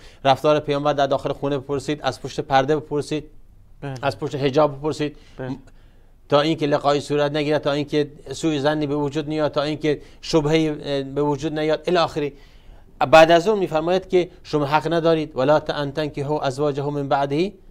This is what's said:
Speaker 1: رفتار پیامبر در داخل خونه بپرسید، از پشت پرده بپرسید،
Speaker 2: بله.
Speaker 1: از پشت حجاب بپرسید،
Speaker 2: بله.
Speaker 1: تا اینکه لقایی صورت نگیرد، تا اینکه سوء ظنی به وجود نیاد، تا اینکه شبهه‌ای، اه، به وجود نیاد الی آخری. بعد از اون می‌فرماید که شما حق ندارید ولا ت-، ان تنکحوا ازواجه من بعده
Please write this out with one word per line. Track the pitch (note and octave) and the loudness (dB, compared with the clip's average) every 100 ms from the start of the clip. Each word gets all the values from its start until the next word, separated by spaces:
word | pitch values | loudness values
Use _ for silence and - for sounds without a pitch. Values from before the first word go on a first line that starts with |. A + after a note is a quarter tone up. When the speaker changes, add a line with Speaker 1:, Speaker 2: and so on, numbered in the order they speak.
| - - C3+ | -14 -4 2
Speaker 1:
رفتار | C3 D3+ D3+ | 2 4 2
پیامبر | D3 C#3+ D3 | 0 -2 0
در | C#3 C#3 | 0 0
داخل | C3+ C#3+ | 0 -4
خونه | C#3 C#3 C#3+ | -4 -4 -4
بپرسید، | A#2+ C#3+ - D3 | -4 -6 -4 -4
از | C3+ A#2+ | -4 -6
پشت | C#3 - | -10 -10
پرده | C#3+ C#3 E3+ D#3 | 0 2 2 -2
بپرسید، | D3+ D3 C#3 D#3 C#3+ - - - - - | -2 -6 -4 -6 -8 -20 -20 -20 -20 -16
Speaker 2:
بله. | C#3 C3 | -12 -4
Speaker 1:
از | C#3 C3+ | -4 -4
پشت | D3+ C#3+ | -6 -2
حجاب | C#3 C3+ D3+ C3+ | 0 2 2 0
بپرسید، | D3+ C#3+ D3+ D3+ - - | -6 -4 -6 -6 -20 -14
Speaker 2:
بله. | C3 C3 - - - - - - - | -12 -12 -14 -20 -20 -20 -20 -20 0
Speaker 1:
تا | C#3+ | 2
اینکه | D3+ D#3+ D3+ | 2 0 0
لقایی | D3 C#3 D3 | 0 2 0
صورت | C3 D3 D3 | 0 -2 0
نگیرد، | D3+ D3 D3+ | -2 0 0
تا | D3+ | 0
اینکه | C#3+ C#3+ D3+ D3 C#3+ - | -2 -2 -2 -2 -6 -14
سوء | C3+ E3 D3+ | -4 -2 0
ظنی | C#3 D3+ D3 | 0 0 -2
به | D3 | -2
وجود | D3 C#3+ D3 | -2 -4 -4
نیاد، | D#3 D3 | -2 -2
تا | D3+ | -2
اینکه | C#3+ D3+ D#3 D3 - - | -4 -2 -2 -2 -6 -18
شبهه‌ای، | - E3 D3 D#3+ D#3 | 0 0 2 2 0
اه، | D3+ C#3+ C#3 | -4 -4 -4
به | C3+ C#3 | -4 -2
وجود | D3 C#3+ D#3 D#3 | 0 0 -4 -4
نیاد | D#3 D3+ - | -2 -2 0
الی | F3 | 2
آخری. | D#3 D#3+ D3 C#3+ - - - - - - C#3+ | 2 -2 -6 -8 -20 -20 -20 -20 -20 -4 6
بعد | D#3 D#3+ | 8 10
از | E3+ E3+ | 6 4
اون | G#3+ | 0
می‌فرماید | F3 D#3 D#3+ F#3 F#3+ | 0 -2 0 -2 2
که | F#3 E3+ - | 0 0 -8
شما | - D3+ C#3 | -4 -2 2
حق | D3+ D#3 | 0 2
ندارید | E3+ D#3+ E3 D3+ - | 0 2 2 0 -2
ولا | C3+ D3+ | 2 2
ت-، | - | 2
ان | D3+ C#3+ | -6 -4
تنکحوا | C#3 D3+ - C#3 D3+ | -4 -6 -6 -4 -2
ازواجه | C#3 B2+ D3 C#3 | -2 -2 -2 -2
من | C#3 C#3+ C#3 | -4 -4 -2
بعده | C#3+ C#3 C#3+ F#3+ - - | -2 0 0 -2 -6 -20